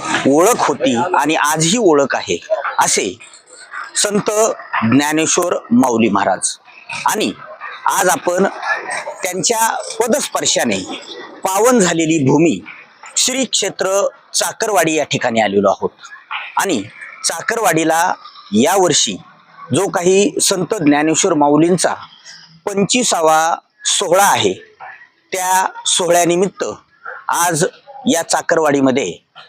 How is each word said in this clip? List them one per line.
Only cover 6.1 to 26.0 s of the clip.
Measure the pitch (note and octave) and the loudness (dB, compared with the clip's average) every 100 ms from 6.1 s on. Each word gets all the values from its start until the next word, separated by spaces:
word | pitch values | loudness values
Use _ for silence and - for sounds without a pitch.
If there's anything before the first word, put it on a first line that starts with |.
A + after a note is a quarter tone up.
| G2+ G2+ F2+ - - - - - - - | 2 0 -2 -4 -8 -16 -20 -14 -6 -4
आणि | G#3+ - - - - - - - | -2 -4 -6 -14 -18 -16 -6 -2
आज | F3+ F#3 | 0 2
आपण | E3+ - F3 G3 - - - - - - - | 0 0 0 0 -2 -6 -6 -6 -10 -10 -8
त्यांच्या | F#3 F3+ - A3+ A3+ A3 - - | -6 -4 -2 0 0 -2 -6 -4
पदस्पर्शाने | A3 C4 - F3+ D3 F3+ C#3 F#2+ E2+ - - - - - | 0 0 -2 -4 -2 0 -2 -2 -6 -12 -14 -18 -18 -8
पावन | - F#3+ A#3 B3 | -4 2 4 4
झालेली | F3+ E3 D#3+ D#3+ C3+ | 2 2 0 2 2
भूमी | C#3+ E3+ F#2+ - - - _ - - | 4 2 0 -8 -20 -20 _ -8 -4
श्री | - C4 B3 | -2 -2 -2
क्षेत्र | - G3+ - F#3+ G3 G3+ - _ | -2 -4 -4 -2 0 -2 -6 _
चाकरवाडी | - F3+ - A3 G3 D#3+ | -4 -4 -4 0 2 2
या | D#3 | 0
ठिकाणी | C#3 C3+ B2 A2+ | -2 -2 0 0
आलेलो | G#2 G2+ G2 | 2 2 2
आहोत. | F#2 F#2+ - - - - - - - | 0 -4 -8 -20 -20 -12 -12 -8 -6
आणि | F#3+ C3+ G2+ - - - - | -2 -2 -4 -14 -20 -8 -6
चाकरवाडीला | E3+ - A#3 G#3 D#3+ D#3+ D#3+ F3+ - - - - | -4 -4 0 2 2 2 2 0 -2 -10 -20 -2
यावर्षी | G#2 D3+ G4 F#3+ - - F2 - - _ - - C3 | 2 2 4 2 2 0 -4 -14 -20 _ -20 -4 -2
जो | F#3+ | 0
काही | F3+ F3 F#3+ G3+ - | 0 2 4 2 0
संत | - F#3+ F3+ A3 | 0 0 -2 0
ज्ञानेश्वर | D3 C#3+ D#3 D#3 G3 | 2 2 2 0 0
माऊलींचा | D#3+ D3 D3 E3+ E3 - G2 - _ - - - - - | 2 4 4 4 2 0 -4 -12 _ -20 -20 -20 -10 -6
पंचवीसावा | G3 G3 B3+ A#3+ F#3 D#3+ D#3 D#3+ - - _ - | -2 0 0 0 0 2 4 2 -2 -8 _ -4
सोहळा | - F#3 F3+ G3 | -4 2 4 4
आहे, | B2+ G#2+ F#2+ - _ - - - _ _ | 4 0 -2 -10 _ -20 -20 -20 _ _
त्या | F#3 F#3 F#3 F#3+ - - | -6 0 0 0 -4 -4
सोहळ्यानिमित्त | - | -2